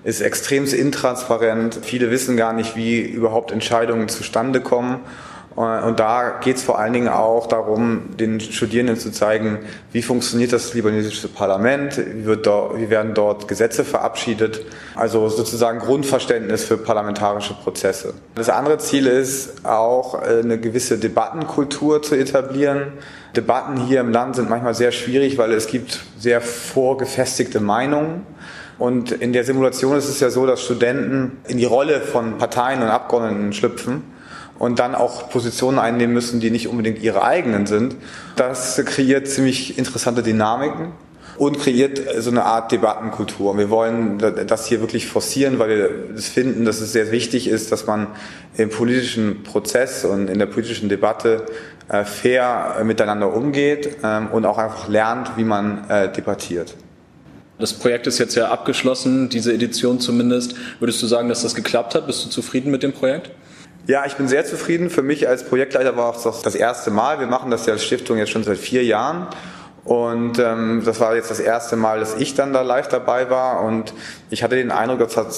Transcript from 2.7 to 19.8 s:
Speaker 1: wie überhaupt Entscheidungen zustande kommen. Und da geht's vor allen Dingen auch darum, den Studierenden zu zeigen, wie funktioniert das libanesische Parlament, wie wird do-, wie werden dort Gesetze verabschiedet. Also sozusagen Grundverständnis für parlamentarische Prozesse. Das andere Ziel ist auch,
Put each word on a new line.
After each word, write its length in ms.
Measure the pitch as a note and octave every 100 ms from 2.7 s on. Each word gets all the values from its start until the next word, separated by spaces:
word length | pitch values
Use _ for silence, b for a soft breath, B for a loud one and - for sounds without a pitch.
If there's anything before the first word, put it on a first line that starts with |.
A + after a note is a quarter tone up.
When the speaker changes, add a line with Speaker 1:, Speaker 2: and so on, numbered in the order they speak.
| A2+
Speaker 1:
wie 240 | A2+ A#2
überhaupt 520 | - - A2+ A2 -
Entscheidungen 580 | G#2+ - A#2 A#2 A2+ G#2+
zustande 500 | - - A2+ A#2+ B2+
kommen. 400 | B2 B2 B2 B2+ B B B B B -
Und 460 | A2+ A2+ A2+ A2
da 400 | A2 A#2+ A#2+ -
geht's 200 | C3 B2+
vor 160 | - A#2
allen 120 | G#2+
Dingen 160 | B2 A#2+
auch 400 | - A2 A#2 A#2
darum, 720 | A#2 G#2+ G#2+ A#2 A2+ - -
den 220 | A2+ A2
Studierenden 560 | G#2+ - A2 A#2 B2 A2+
zu 120 | A2+
zeigen, 500 | G2+ G#2+ A2 A2 G#2+ B B B
wie 80 | A#2
funktioniert 500 | A#2 B2 A#2+ A#2+ A#2+
das 220 | A#2+ -
libanesische 560 | A#2+ G#2+ G#2+ G#2+ - G2+
Parlament, 680 | - G2 F#2+ A2+ C#3 C#3+ -
wie 280 | - A2 G#2+
wird 200 | G#2+ G#2+
do-, 280 | G#2 - A2
wie 140 | A2
werden 240 | A2 A2
dort 340 | G#2+ G#2 G2+ -
Gesetze 380 | G2+ A2+ - C#3
verabschiedet. 800 | - A#2+ - - G#2+ A2 A2 B B B B
Also 340 | A2+ A2 A2
sozusagen 500 | A2 A2 A#2 A#2 A#2
Grundverständnis 840 | A#2+ C3+ C#3 C3 - A#2+ G#2 G#2+ -
für 100 | A2
parlamentarische 800 | - G#2+ G#2 G#2 G#2 G#2 G2+
Prozesse. 600 | G2+ - - G2 F#2+ G2+ - - -
Das 140 | A2+
andere 300 | G2+ C#3+ D3+
Ziel 280 | - C#3 C3+
ist 580 | B2+ C3+ C3+ - - -
auch, 560 | A2